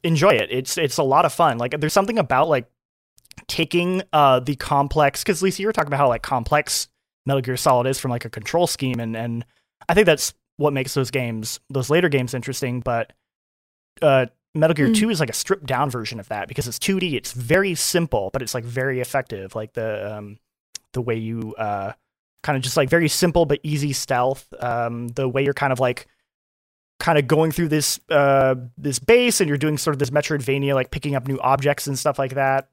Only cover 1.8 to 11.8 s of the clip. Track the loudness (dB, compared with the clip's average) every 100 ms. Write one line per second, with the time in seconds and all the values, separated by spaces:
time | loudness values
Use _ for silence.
1.8 | 2 2 2 0 2 2 4 2 -2 _
2.8 | _ _ _ _ _ -20 -8 -4 0 0
3.8 | 0 -2 0 4 6 4 0 -6 0 0
4.8 | 2 2 2 2 -2 0 0 0 -2 -2
5.8 | -2 2 2 2 -2 -4 2 0 0 -6
6.8 | -6 _ _ _ -2 -2 -2 0 2 4
7.8 | 2 -2 -4 -4 -6 -12 -4 0 0 0
8.8 | -4 -4 -6 -6 -6 -6 -8 _ _ _
9.8 | 0 4 6 4 0 -10 _ -2 0 0
10.8 | -2 -2 -2 -2 -4 -6 -8 -10 _ -6